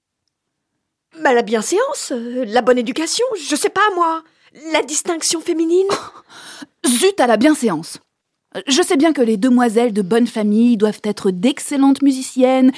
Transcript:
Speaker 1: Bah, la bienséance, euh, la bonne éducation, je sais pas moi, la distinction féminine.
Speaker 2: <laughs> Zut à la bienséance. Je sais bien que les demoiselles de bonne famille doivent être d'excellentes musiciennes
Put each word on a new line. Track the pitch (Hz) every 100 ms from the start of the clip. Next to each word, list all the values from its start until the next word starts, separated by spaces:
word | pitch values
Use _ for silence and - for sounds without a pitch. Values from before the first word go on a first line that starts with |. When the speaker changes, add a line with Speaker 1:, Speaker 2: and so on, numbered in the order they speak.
| _ _ _ _ _ _ _ _ _ _ _ 330
Speaker 1:
Bah, | 311
la | 240
bienséance, | 202 220 208 359 539 - -
euh, | 254 233 247 233
la | 226
bonne | 247 247
éducation, | 233 262 320 - 508 427
je | 285 302
sais | 427
pas | 381 415 359
moi, | 330 320 320 _ _ - 311
la | 311
distinction | 285 294 - 330 - 330
féminine. | 339 320 330 349 392 - - - - -
Speaker 2:
<laughs> | - - - _ 320
Zut | 240 370 392
à | 247
la | 214
bienséance. | 285 302 233 156 170 - _ _ _ _ _ - 220
Je | 277
sais | 359 339
bien | 330
que | 294
les | 233 220
demoiselles | 254 247 240 214 240
de | 202
bonne | 180 233 233
famille | 226 214 208 240 233
doivent | 214 208 214
être | 202 202
d'excellentes | 180 233 311 - 285 277 269
musiciennes | 277 262 262 254 254 262 254